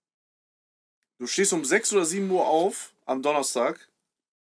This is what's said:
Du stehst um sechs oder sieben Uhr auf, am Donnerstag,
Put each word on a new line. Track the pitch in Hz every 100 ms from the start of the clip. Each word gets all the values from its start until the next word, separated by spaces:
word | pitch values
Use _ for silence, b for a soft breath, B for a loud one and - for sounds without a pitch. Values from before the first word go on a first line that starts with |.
| _ _ _ _ _ _ _ _ _ _ _ -
Du | 123
stehst | - 190
um | 180 139
sechs | 190 220
oder | 208 165
sieben | 190 196
Uhr | 185 131
auf, | 156 185 - - _ -
am | 131
Donnerstag, | 135 147 131 - 123 - - _ _ _ _ _